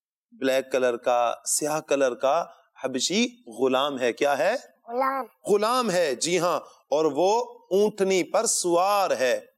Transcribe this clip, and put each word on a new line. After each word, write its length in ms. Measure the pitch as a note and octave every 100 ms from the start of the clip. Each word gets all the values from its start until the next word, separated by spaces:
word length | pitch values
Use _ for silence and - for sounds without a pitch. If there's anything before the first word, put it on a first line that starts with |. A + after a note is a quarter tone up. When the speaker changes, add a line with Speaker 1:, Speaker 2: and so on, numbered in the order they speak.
| _ _ _
Speaker 1:
بلیک 400 | A2+ C3 C3 C3
کلر 260 | C3 B2+ A#2
کا، 360 | C3 A#2+ A#2 - -
سیاہ 340 | - D3 D#3
کلر 360 | - C#3 C3 A#2+
کا 300 | C3 D#3+ - - _ -
حبشی 440 | C3 C3 B2 F#3+ B3 - - G#2+
غلام 400 | C3 B2+ C#3+ C3+
ہے۔" 140 | B2
کیا 240 | A2 C#3+ C3+
ہے؟ 180 | E3+ C4 - _ -
Speaker 2:
غلام۔ 640 | A#3+ C4 C4+ A3+ _ -
Speaker 1:
غلام 400 | G3+ G#3 B3+ A#3
ہے، 240 | F3+ D#3+ B2
جی 240 | D#3+ F3+
ہاں، 200 | F3 D3 - - _
اور 160 | D3 D#3
وہ 380 | C#3 F#3 A3+ - - _
اونٹنی 520 | F#3+ G#3 G#3 F#3+ F#3+
پر 220 | E3 F#3+ A3
سوار 680 | - F3 E3+ F#3+ G3+ F3+
ہے۔ 220 | B2 B2+ G#2+ -